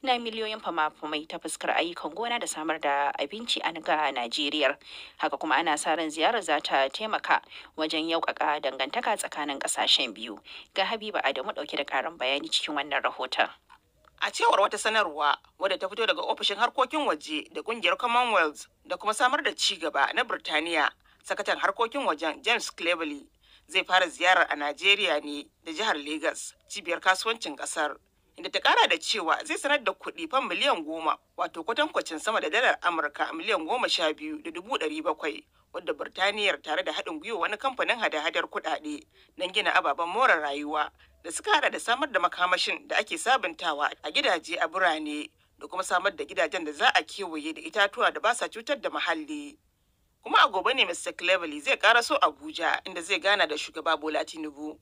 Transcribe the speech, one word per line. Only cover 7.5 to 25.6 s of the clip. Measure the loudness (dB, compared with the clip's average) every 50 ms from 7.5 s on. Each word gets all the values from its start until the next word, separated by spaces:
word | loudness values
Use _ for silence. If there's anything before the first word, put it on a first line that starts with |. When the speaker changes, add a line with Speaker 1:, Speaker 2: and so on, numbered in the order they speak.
| -20 -20 -20 -16 _
Speaker 1:
wajen | -4 -4 -2 0 -2 -2
yauƙaƙa | 0 0 0 0 -2 -2 0 0 0 0 0
dangantaka | 0 -4 -2 -2 -4 -2 -2 -2 0 0 0 0
tsakanin | -2 -8 -6 -6 -4 -4 -4 -4
ƙasashen | -4 -4 -2 0 2 2 4 2 2 -2 -4
biyu. | -10 -10 -10 -10 -14 _ -18 -18 -18 -18 _ _
Ga | -2 0
Habiba | 0 0 -4 -4 -4 -4 0 0
Adamu | 0 0 -2 -4 -6 -6
ɗauke | -6 -8 -6 -4 -4
da | -4
ƙarin | -2 -2 -2 -2 -2 -4 -4
bayani | -2 0 0 -2 -2 -2
cikin | -2 -2 -2 -2 -2
wannan | -4 -2 0 -2 0
rahoton. | 0 0 -2 -2 -6 -6 0 0 0 0 0 -12 _ _ -20 _ _ _ _ _ _ -20 _ _
Speaker 2:
A | -4 -4
cewar | -2 2 4 6 6 6
wata | 4 4 2 0
sanarwa | -2 2 2 2 2 2 0 0 2 2 2 2 _ -20 _ _
wadda | 0 0 0 0
ta | -4 -6
fito | -2 0 2
daga | 2 2 0
ofishin | 0 -2 -2 0 0 -2 2 2
harkokin | 0 0 4 2 0 2 2 0 2 2
waje | 0 0 -2 -6 -6 -6 -6 -6
da | -10 -10 -6
kungiyar | -4 -6 0 2 0 2 2
Commonwealth | 0 2 2 2 2 4 4 4 4 2 0 -6 -16 _ _ _ _
da | -8 -8 -4
kuma | -2 -2 0
samar | 4 4 4 4 2
da | 0 -2 -2
ci | 0 0 0 0 0
gaba | -4 -2 2 2 2 2 2
na | 0 -2
Birtaniya, | -2 -2 -8 _ -2 0 0 0 2 2 2 2 2 0 _ _ _ _ _ _ -6
sakataren | -6 -4 0 -2 0 2
harkokin | 2 0 2 2 0 0 0 -2 0
wajen | 0 0 0 0 -4 -4 -2 0
James | 2 2 2 0 -6
Cleverly | -8 -4 0 0 0 0 -2 -6 -6 -8 -12 _ _ _ _ _ -20 -20 _ _
zai | -2 -2 0
fara | 4 4 4 4 4
ziyarar | 0 2 6 6 8 8 6 4
a | 2
Najeriya | -2 -2 -4 -4 0 4 4 4 4 4 2 2 0 0
ne | -4 -8 -8 -10 _ _ _